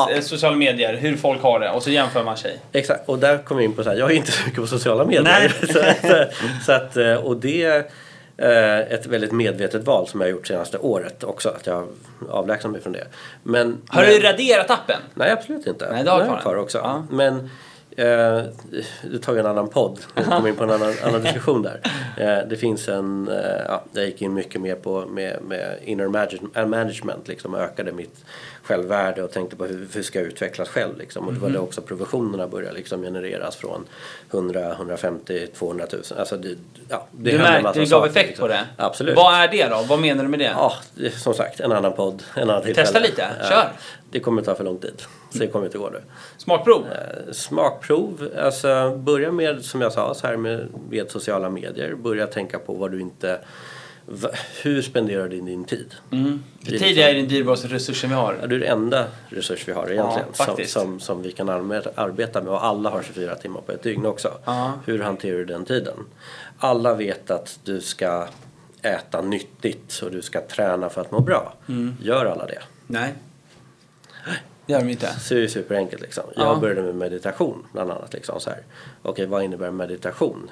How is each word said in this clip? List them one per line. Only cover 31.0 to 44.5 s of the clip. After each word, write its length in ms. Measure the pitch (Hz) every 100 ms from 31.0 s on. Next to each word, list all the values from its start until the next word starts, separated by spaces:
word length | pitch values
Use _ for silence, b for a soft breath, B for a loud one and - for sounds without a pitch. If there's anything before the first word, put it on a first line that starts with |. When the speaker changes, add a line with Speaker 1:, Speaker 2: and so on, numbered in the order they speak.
| - - 95
Speaker 1:
Och 60 |
det 60 | 123
var 80 | 98
Speaker 2:
Mhm. 80 | 92
Speaker 1:
då 60 |
också 200 | 92 -
provisionerna 640 | 82 90 95 131 113 98 90
började, 280 | 95 92
liksom, 280 | 90 92 92
genereras 540 | 90 92 92 90 - -
från 280 | - - - B B B B
hundra, 440 | 98 90 90 87
hundrafemtio, 720 | 82 90 87 90 85 - 90 87
tvåhundratusen. 720 | - 90 87 85 - - -
Alltså, 180 | 95 98
det, 120 | 92 87 - - -
ja, 180 | 117 -
det 180 | 123 117
Speaker 2:
Du 60 | 147
Speaker 1:
händer 80 | 170 160
en 60 |
Speaker 2:
märkte, 0 |
Speaker 1:
massa 160 | 104 151
Speaker 2:
det 40 |
gav 160 | 151 160
Speaker 1:
saker, 100 | 151
Speaker 2:
effekt 180 | 208 185
Speaker 1:
liksom. 140 | -
Speaker 2:
på 60 | 117
det? 120 | 101 117 -
Speaker 1:
Absolut. 400 | - - 143 165
Speaker 2:
Vad 180 | 180
är 140 | 175 170
det 180 | 202 127
då? 140 | 113 117
Vad 100 | 147
menar 240 | 160 135
du 60 | 135
med 100 | 147
det? 60 | 127 101
Speaker 1:
Ja, 160 | 139 - -
det, 160 | - 135
som 240 | - 127
sagt, 260 | 113 - -
en 120 | 123
annan 200 | 107 98
podd, 300 | - 98 98 -
en 160 | - 117
annan 120 | 101
tillfälle. 240 | 107 110 107
Speaker 2:
Testa 120 | 226
lite, 280 | 220 123 98 113
Speaker 1:
Ja. 60 | 98
Speaker 2:
kör. 200 | 104 - - B B -
Speaker 1:
Det 100 | 127
kommer 220 | 120 113
ta 120 | 104